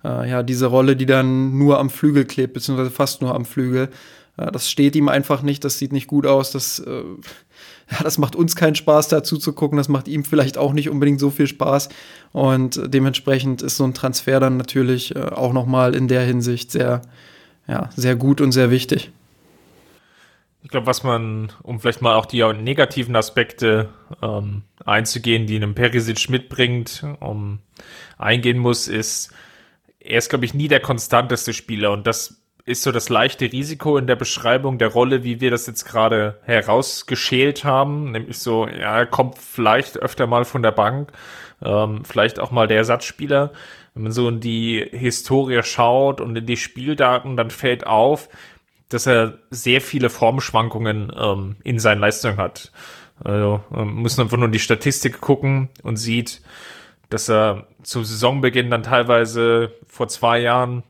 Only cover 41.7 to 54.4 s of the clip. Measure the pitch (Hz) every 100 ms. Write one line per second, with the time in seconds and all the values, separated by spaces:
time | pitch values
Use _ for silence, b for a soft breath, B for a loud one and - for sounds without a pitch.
41.7 | 104 107 107 - 113 113 - 113 123 110
42.7 | 110 110 120 - - 147 139 147 B B
43.7 | B B - 107 117 120 117 117 113 113
44.7 | 113 - 120 127 - - 135 135 120 110
45.7 | - 117 127 139 135 120 113 113 117 -
46.7 | 120 131 147 127 123 131 123 113 - 135
47.7 | 120 - 107 123 147 - B B B _
48.7 | _ _ 120 131 120 113 - _ 123 123
49.7 | 127 - 139 123 - 113 135 - 110 113
50.7 | 110 110 107 101 - 107 98 98 101 -
51.7 | 117 110 101 104 - 123 101 90 - -
52.7 | B B B B _ - 104 104 104 -
53.7 | 120 107 107 117 - 113 120